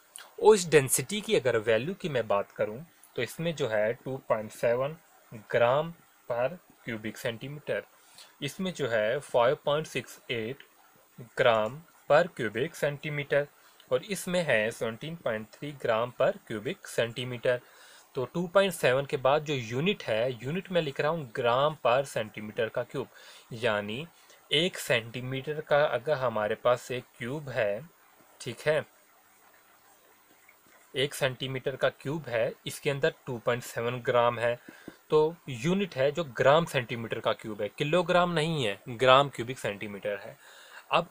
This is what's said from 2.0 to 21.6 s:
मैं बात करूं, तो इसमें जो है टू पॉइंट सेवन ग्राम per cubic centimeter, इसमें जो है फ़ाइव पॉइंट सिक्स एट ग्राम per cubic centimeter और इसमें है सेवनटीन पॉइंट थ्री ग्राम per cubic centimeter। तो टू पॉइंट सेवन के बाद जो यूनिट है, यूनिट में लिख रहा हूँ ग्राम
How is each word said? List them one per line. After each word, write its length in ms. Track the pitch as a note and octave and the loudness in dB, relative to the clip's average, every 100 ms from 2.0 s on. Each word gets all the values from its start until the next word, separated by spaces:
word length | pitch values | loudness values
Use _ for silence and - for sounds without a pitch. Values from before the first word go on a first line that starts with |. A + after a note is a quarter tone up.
| E3+ | -4
मैं 180 | C3 A2 | -2 0
बात 240 | G2+ G2 | 0 -2
करूं, 300 | - G#2+ A2+ E3+ _ - - | -4 -4 -4 -14 _ -12 -6
तो 60 | |
इसमें 320 | B2 - E3 D3 | -6 -4 -6 -2
जो 120 | B2+ | 0
है 260 | G#2+ G#2+ B2+ | 0 0 -2
टू 220 | - C3+ - | -6 -6 0
पॉइंट 220 | A2+ G#2+ | 0 -2
सेवन 460 | - A#2+ A#2+ C#3 D#3+ _ _ - A#2 G#2 | -2 0 0 -2 -8 _ _ -20 -18 -2
ग्राम 420 | A#2+ A#2 C#3 E3 E3+ _ _ - | 2 4 2 0 -8 _ _ -6
per 200 | A#2+ B2+ F3+ _ _ - | -2 -2 -4 _ _ -8
cubic 300 | A2+ A2 - | -8 -8 -8
centimeter, 640 | B2+ A2+ C3+ D3 - G#2+ - _ _ - - - | -8 -8 -10 -12 -6 -6 -6 _ _ -20 -20 -10
इसमें 300 | D3+ - F#3 | -10 -6 -6
जो 140 | D#3 C3 | -4 0
है 320 | A2+ G#2+ C#3 | 2 2 -2
फ़ाइव 380 | - C3 A#2+ D3+ - | 0 4 4 4 0
पॉइंट 220 | D3 D#3+ | -2 -2
सिक्स 320 | C3+ - - - | -6 -8 -14 -8
एट 320 | B2 A2 C#3 - _ _ _ _ - A#2+ - | -6 -6 -8 -16 _ _ _ _ -20 -10 2
ग्राम 420 | B2 A2+ G#2+ C#3 - _ - | 4 4 2 -4 -18 _ 2
per 100 | D3 F3 | 4 4
cubic 440 | - A2+ A2 D#3 - | -2 -4 -2 -6 -4
centimeter 720 | D3+ C#3+ D#3 D3 C#3+ C#3+ D3 _ - _ - | -4 -4 -8 -6 -2 -2 -2 _ -20 _ -4
और 120 | - G#3+ | -4 -2
इसमें 360 | F#3+ - F3+ | -8 -4 -2
है 160 | D#3 A2+ G#2+ | 2 2 2
सेवनटीन 440 | A2+ A#2 A2+ D3 E3 | -2 -6 -6 -10 -6
पॉइंट 320 | C3 A2 A2 | -4 -4 -8
थ्री 180 | - D3 C#3+ | -12 -12 -6
ग्राम 320 | - A2 B2 - | 0 0 0 0
per 100 | C#3 G#3+ - | 0 0 -6
cubic 380 | A2 A2+ G3 - - | -8 -6 -10 -8 -2
centimeter। 640 | A#2 A#2+ B2 A#2+ C3 B2 - - - - _ - | -2 -2 -8 -4 -2 -2 -4 -20 -20 -20 _ -6
तो 100 | B2+ | -4
टू 200 | E3+ F3+ | -4 0
पॉइंट 260 | G3 G3 | 2 2
सेवन 320 | - C#3 B2+ C#3 | 2 4 4 0
के 120 | C#3+ | 0
बाद 280 | B2+ D3 D3 | 2 2 2
जो 80 | |
यूनिट 500 | C#3 A2 B2 E3+ G#3 | -4 -4 -2 0 -2
है, 280 | - A2 B2+ B2 | -2 0 0 -4
यूनिट 280 | B2 F3 - | -6 -6 -2
में 100 | F3 | -2
लिख 200 | D#3 - | -2 -2
रहा 100 | D3 | -2
हूँ 200 | E3+ C3 C#3 | -2 -6 0
ग्राम 420 | A#2+ B2 | 2 4